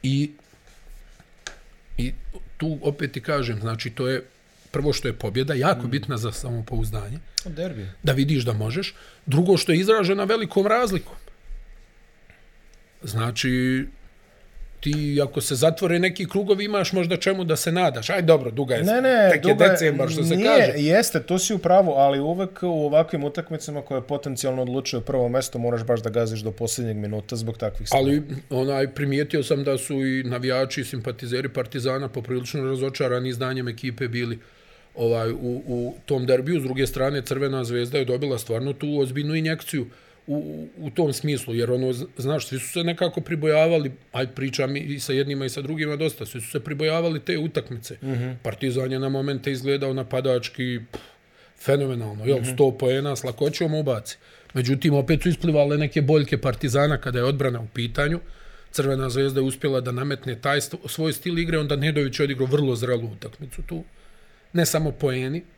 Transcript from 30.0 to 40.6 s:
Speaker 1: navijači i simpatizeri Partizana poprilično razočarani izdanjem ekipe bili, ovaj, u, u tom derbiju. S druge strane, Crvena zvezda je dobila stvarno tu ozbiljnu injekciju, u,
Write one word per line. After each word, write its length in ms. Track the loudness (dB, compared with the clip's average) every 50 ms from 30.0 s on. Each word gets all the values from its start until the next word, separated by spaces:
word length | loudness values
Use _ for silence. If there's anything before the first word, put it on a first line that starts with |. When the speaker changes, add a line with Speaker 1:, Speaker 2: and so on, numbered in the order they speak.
| 0 0 -2 -2 -2
Speaker 1:
navijači 580 | -4 -4 -2 -2 0 2 0 0 0 -2 -6
i 40 | -6
simpatizeri 640 | -6 -6 -6 -6 -6 -8 -8 -6 -4 -4 -2 -4 -4
Partizana 580 | -4 -4 -6 -4 -6 -4 -2 -2 -2 -2 -6 -6
poprilično 540 | -8 -8 -6 -4 -4 -4 -4 -4 -6 -4 -2
razočarani 640 | -2 -2 -2 -4 -4 -2 -2 0 0 0 0 -2 -4
izdanjem 380 | -4 -4 -4 -4 -2 -4 -4
ekipe 400 | -6 -6 -6 -6 -8 -6 -4 -6
bili, 320 | -4 -2 -4 -4 -4 -6 -10 -12 -20 -20 -20 -20 -20 -20 -20 -20 _ _
ovaj, 360 | 0 2 2 2 2 0 -2
u, 40 | -2 -4 -4 -4 -6 -6 -4
u 280 | -4 -4 -2 -4 -4 -8 -12 -4
tom 200 | -2 -2 0 4
derbiju. 340 | 4 2 2 4 0 -2 0
S 40 | 0
druge 240 | -2 0 0 -2
strane, 340 | -2 0 -2 -2 0 0 -2
Crvena 420 | -4 -4 -2 -2 0 -2 -2 -2 -2
zvezda 340 | -2 -2 -2 -2 0 0
je 80 | -2 0
dobila 320 | 0 0 0 0 -2 -2
stvarno 360 | -4 -2 -4 -4 -2 -2 -4 -4
tu 260 | -4 -4 -2 0 0
ozbiljnu 360 | 0 0 -2 -4 -2 0 0
injekciju, 520 | 0 0 0 -2 -4 -6 -6 -4 -4 -4 -6 -10 -20 -20 -20 -20 _ _
u, 400 | -4 -4 -4 -4 -6 -10 -10